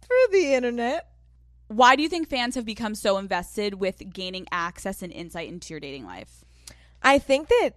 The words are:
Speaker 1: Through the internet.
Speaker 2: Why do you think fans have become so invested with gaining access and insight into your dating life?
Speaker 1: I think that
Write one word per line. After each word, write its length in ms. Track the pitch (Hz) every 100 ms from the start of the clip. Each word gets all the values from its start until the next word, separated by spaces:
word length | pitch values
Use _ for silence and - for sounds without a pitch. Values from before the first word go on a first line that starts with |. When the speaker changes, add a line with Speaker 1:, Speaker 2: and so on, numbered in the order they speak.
Speaker 1:
Through 380 | _ 494 508 381
the 140 | 311
internet. 560 | 262 247 240 233 311 - _ _ _ _ _ _
Speaker 2:
Why 300 | 214 247 262
do 40 |
you 60 | 311
think 220 | 359 320
fans 260 | 262 240 254
have 80 |
become 320 | 226 214 226 208
so 220 | 220 196
invested 560 | 196 180 180 - 208
with 280 | 196 190 196 190
gaining 340 | 190 185 185 185
access 480 | 175 170 - 196 196
and 100 | 180
insight 380 | - 170 175 156
into 240 | 175 -
your 80 | 160
dating 240 | 139 135 104
life? 400 | 90 - - _ _ - - _ _
Speaker 1:
I 160 | - 277
think 300 | - 277 311
that 220 | 480 320